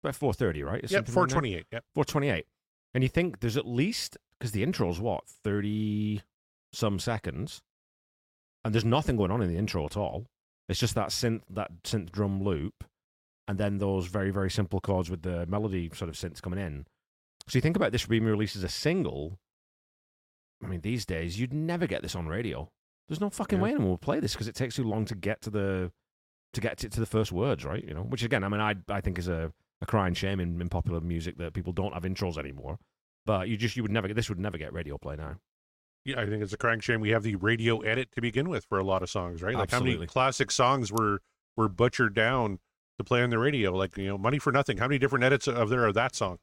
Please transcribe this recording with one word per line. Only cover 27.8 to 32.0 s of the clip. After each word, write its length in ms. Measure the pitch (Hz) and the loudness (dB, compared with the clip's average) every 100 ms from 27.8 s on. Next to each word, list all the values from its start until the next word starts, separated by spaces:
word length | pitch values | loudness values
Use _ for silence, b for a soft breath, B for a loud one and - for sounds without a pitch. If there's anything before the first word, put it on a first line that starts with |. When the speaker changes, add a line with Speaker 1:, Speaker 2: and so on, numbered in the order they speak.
Speaker 1:
You 80 | - | -6
know, 100 | 76 | -6
which 200 | 110 123 | -6 -4
again, 220 | 117 123 | 0 0
I 40 | 98 | 0
mean, 140 | 104 | 0
I, 140 | 107 101 - | 0 -2 -4
I 140 | 101 | -2
think 160 | 98 90 | -2 -2
is 100 | 87 | -2
a, 240 | 82 80 - _ _ | -2 -4 -8 _ _
a 40 | - | 0
crying 280 | 110 92 | 2 2
shame 260 | 87 95 98 | 2 0 0
in, 180 | 87 85 | -2 -2
in 120 | 87 | -2
popular 320 | 85 - 85 | -2 0 -2
music 340 | 85 85 82 - | -2 -2 -4 -6
that 160 | 85 | -6
people 220 | 98 90 | -4 -4
don't 180 | 90 95 | -2 -2
have 120 | 87 | -4